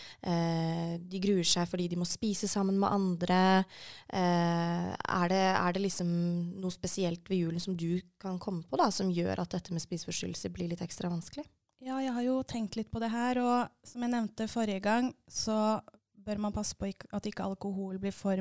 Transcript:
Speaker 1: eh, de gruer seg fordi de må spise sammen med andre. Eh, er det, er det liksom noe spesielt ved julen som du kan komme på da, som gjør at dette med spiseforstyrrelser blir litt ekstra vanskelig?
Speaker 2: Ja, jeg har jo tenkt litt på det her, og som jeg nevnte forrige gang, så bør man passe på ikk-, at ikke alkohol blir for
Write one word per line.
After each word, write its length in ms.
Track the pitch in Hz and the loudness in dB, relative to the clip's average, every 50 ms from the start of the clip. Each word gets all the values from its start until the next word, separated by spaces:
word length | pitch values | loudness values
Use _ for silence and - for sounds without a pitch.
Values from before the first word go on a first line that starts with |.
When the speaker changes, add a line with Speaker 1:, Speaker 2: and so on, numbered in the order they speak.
| - - - - - | -16 -18 -16 -6 -2
Speaker 1:
eh, 760 | - 175 170 170 170 165 165 165 165 165 170 170 170 170 170 | 0 2 2 2 2 2 2 0 0 0 0 -2 -2 -4 -6
de 200 | 170 180 185 196 | -6 -6 -4 0
gruer 240 | 185 196 202 185 165 | 2 2 4 4 4
seg 240 | - - 180 175 | 4 4 2 2
fordi 220 | 175 - 180 180 175 | 0 0 -2 -2 0
de 60 | 175 | 0
må 80 | 175 180 | 0 0
spise 420 | 175 - - - 220 202 - - | 0 0 0 -2 -2 -2 0 0
sammen 300 | 196 - 208 196 190 196 196 | 0 2 2 2 2 2 2
med 100 | 196 - | 2 2
andre. 720 | - 202 196 185 180 165 175 180 180 185 185 190 190 190 190 - - - - - - - - - - | 2 2 2 0 0 0 2 4 4 6 6 6 6 6 4 2 -4 -18 -18 -18 -18 -18 -12 -6 -2
Eh, 840 | 190 180 180 175 175 170 170 170 170 170 170 170 175 175 185 - - - - | 0 2 4 4 4 4 4 2 2 0 0 0 -2 -2 -4 -4 -4 -4 -2
er 180 | - 190 175 175 | 0 2 2 4
det, 280 | 185 190 190 190 190 | 4 4 4 4 4
er 140 | 196 180 180 175 | 2 2 2 2
det 80 | 190 | 0
liksom 800 | 202 196 185 - 180 175 170 170 170 175 175 175 170 175 180 196 | 0 0 0 2 2 2 2 2 2 0 0 0 -2 -4 -4 -4
noe 100 | 190 180 | -4 -4
spesielt 560 | 175 - - 185 - - 190 170 170 175 - | -4 -2 -2 -2 0 0 0 0 -2 -4 -4
ved 120 | - 190 185 | -2 0 2
julen 200 | 170 165 165 175 | 2 2 0 -2
som 140 | 175 - 185 | -2 -2 -2
du 240 | 170 170 165 170 185 - - _ - | -2 0 0 0 -2 -2 -6 _ -12
kan 180 | - 190 185 180 | -8 -6 -6 -6
komme 240 | - - 190 170 160 | -4 -4 -6 -6 -6
på 140 | - - | -2 2
da, 120 | 285 339 226 | 4 4 4
som 220 | 196 - 196 190 | 4 2 2 2
gjør 280 | 175 170 170 190 190 185 | 2 2 2 0 0 0
at 100 | 180 175 | -2 -2
dette 220 | - 185 - - | -4 -6 -4 -4
med 100 | 180 165 | -4 -4
spiseforstyrrelser 680 | - - 185 165 - - 175 - - 180 175 - - 190 175 | -4 -4 -6 -6 -6 -4 -6 -4 -4 -4 -4 -4 -6 -6 -4
blir 160 | 180 180 170 | -4 -4 -4
litt 120 | 170 175 | -4 -4
ekstra 280 | 180 175 - - - 175 | -6 -6 -6 -4 -4 -4
vanskelig? 360 | 175 170 170 - - 277 311 - _ _ _ _ _ - | -4 -4 -6 -8 -10 -12 -12 -12 _ _ _ _ _ -12
Speaker 2:
Ja, 160 | 254 254 262 262 | -8 -6 -4 -2
jeg 140 | 269 262 240 | -2 0 0
har 80 | 240 240 | 0 0
jo 200 | 254 262 262 262 | 2 0 0 -2
tenkt 320 | - - 240 226 190 - | -4 -4 -4 -4 -4 -4
litt 160 | 226 220 - | -4 -6 -4
på 80 | - 226 | -4 -4
det 100 | 226 226 | -2 -2
her, 280 | 220 233 240 247 254 254 | 0 0 0 2 2 2
og 300 | 247 247 240 247 240 - _ _ - | 2 4 4 2 2 0 _ _ -20
som 180 | - - 240 240 | -12 -8 -4 -2
jeg 80 | 240 | 0
nevnte 360 | 247 240 226 214 - - 226 | 0 0 0 -2 -2 -4 -4
forrige 340 | 220 - 233 226 214 196 190 | -2 -2 0 0 0 0 0
gang, 320 | 202 202 214 240 247 254 - _ _ - | 2 2 2 2 2 0 -2 _ _ -10
så 520 | - - - 220 220 214 214 214 220 - - - - - _ _ _ 208 196 | -6 -4 -2 0 2 2 2 2 2 0 -2 -8 -20 -20 _ _ _ -14 -8
bør 140 | 208 208 | -6 -4
man 140 | 202 208 208 208 | -2 -2 -2 -2
passe 220 | - 214 - - | -2 -4 -4 -4
på 80 | - 196 196 190 | -4 -6 -6 -6
ikk-, 140 | - - - | -8 -10 -8
at 120 | - 202 - | -6 -6 -4
ikke 160 | 214 208 - 185 | -4 -6 -4 -4
alkohol 540 | 190 190 - - 202 196 190 196 190 185 | -4 -4 -4 -6 -4 -4 -4 -4 -6 -6
blir 160 | 190 190 196 190 | -4 -4 -4 -4
for 220 | - - 196 190 190 | -2 0 0 2 2